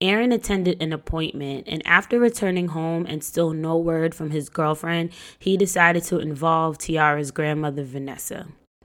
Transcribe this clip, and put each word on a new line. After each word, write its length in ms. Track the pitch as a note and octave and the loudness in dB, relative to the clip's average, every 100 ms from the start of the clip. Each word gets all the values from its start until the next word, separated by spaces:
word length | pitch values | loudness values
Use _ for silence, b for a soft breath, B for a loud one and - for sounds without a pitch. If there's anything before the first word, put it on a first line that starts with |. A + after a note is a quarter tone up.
Aaron 300 | F#3 G#3 B3 | 2 4 4
attended 500 | A#3 - G3 F3+ E3 | 2 0 0 0 0
an 100 | D#3+ | -2
appointment, 760 | D#3 - D#3+ D#3+ - C#3 C#3 - | -4 -4 -4 -4 -4 -6 -6 -6
and 180 | D#3+ - | -6 2
after 340 | F3+ - A#3+ | 2 4 2
returning 500 | A#3+ A#3 G3 F3+ F3+ | 4 2 0 0 -2
home 360 | D#3+ E3 E3 D#3+ | -2 -2 -2 -4
and 180 | D#3 | -6
still 280 | - E3+ E3+ | -4 0 0
no 260 | D#3 D#3+ E3 | 0 0 0
word 380 | E3 E3 E3 - | 2 0 0 -2
from 160 | D#3 | -6
his 180 | D3+ C#3+ | -4 -4
girlfriend, 640 | - D3+ D#3 E3 E3+ E3 B B B | -2 0 0 -2 -2 -2 B B B
he 180 | G3 F#3+ | 0 2
decided 480 | G3 F3+ E3+ F3 E3+ | 2 6 6 4 0
to 120 | F3 | -2
involve 640 | D#3 C#3+ E3 D#3+ D#3+ D3+ | -2 0 2 4 2 -2
Tiara's 500 | - D#3+ D3+ D3 C#3+ | -2 2 4 2 -2
grandmother, 540 | D3 D3+ D3+ D3+ C#3 | -2 -2 0 -2 -4
Vanessa. 640 | C3+ C3+ C#3 - - - - - _ _ | -8 -8 -10 -10 -10 -12 -14 -20 _ _